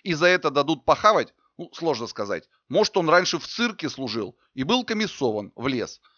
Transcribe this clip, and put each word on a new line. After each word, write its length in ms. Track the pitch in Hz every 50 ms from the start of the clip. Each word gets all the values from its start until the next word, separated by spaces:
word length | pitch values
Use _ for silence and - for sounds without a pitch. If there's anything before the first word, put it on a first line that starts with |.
| -
и 120 | 196 165
за 140 | 143 170 175
это 220 | 180 175 - 151
дадут 360 | 135 147 139 147 160 135 -
похавать? 480 | - 147 - - 214 214 160 113 - _ _ _ _ _ -
Ну, 100 | 170 - -
сложно 320 | - 170 160 139 107 117
сказать. 420 | 104 - - 104 101 95 80 - _ _ _ _ -
Может, 280 | 131 190 214 - -
он 140 | 190 165 156
раньше 280 | 165 180 185 - - -
в 80 | -
цирке 440 | - - - 233 233 - - 160 135
служил 440 | - - 135 117 104 113 101 90 - _ _ _ _
и 80 | 131 131
был 220 | 156 240 254 233
комиссован 680 | - 226 214 220 185 - - 139 117 107 104 101 - -
в 100 | - 117
лес. 340 | 139 131 120 95 - - - _ _ _